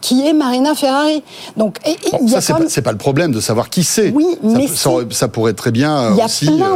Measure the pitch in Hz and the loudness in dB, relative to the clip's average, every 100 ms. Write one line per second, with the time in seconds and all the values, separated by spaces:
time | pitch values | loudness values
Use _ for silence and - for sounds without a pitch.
0 | - 254 285 311 269 247 277 302 277 269 | -2 0 2 2 2 2 0 2 0 2
1 | 302 311 - - - - 214 - - 330 | 0 -2 -6 -16 -14 -2 -2 -2 -6 -4
2 | 403 - 233 220 - 311 320 - 123 104 | -2 0 2 2 0 0 0 0 -2 -2
3 | 143 135 175 113 101 113 107 - 175 - | -2 0 0 0 -2 -2 -2 -2 0 2
4 | 202 254 349 339 214 233 277 - 143 127 | 2 2 0 0 0 2 0 0 0 0
5 | 117 - 123 113 113 101 123 113 147 147 | -2 -4 -4 0 -2 0 -2 0 0 0
6 | 117 101 - - 151 311 381 | 2 2 2 0 0 2 2